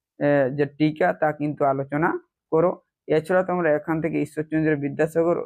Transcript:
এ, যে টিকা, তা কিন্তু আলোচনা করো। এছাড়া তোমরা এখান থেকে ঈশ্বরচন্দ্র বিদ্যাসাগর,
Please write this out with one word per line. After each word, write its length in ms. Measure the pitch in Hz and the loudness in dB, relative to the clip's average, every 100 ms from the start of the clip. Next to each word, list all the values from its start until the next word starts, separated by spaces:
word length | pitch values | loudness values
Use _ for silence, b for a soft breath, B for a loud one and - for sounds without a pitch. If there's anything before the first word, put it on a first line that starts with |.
| _ - | _ -2
এ, 100 | 147 143 131 | 2 2 2
যে 160 | 143 139 | 0 -2
টিকা, 420 | - 156 151 180 | 0 0 2 0
তা 200 | - 151 | 0 -2
কিন্তু 320 | 151 147 139 | -2 -4 0
আলোচনা 540 | 143 135 135 147 180 349 - _ _ | 0 0 -2 -2 0 -2 -10 _ _
করো। 200 | 160 175 - _ _ - | 2 2 0 _ _ -2
এছাড়া 360 | 156 160 185 | 0 2 0
তোমরা 260 | 185 180 160 | 0 0 2
এখান 260 | 147 - 160 | 0 0 -2
থেকে 220 | 160 151 | -2 -4
ঈশ্বরচন্দ্র 540 | 147 156 156 156 156 147 | -4 -6 -4 -2 0 0
বিদ্যাসাগর, 600 | 139 143 160 165 165 170 | -2 -2 -2 0 0 0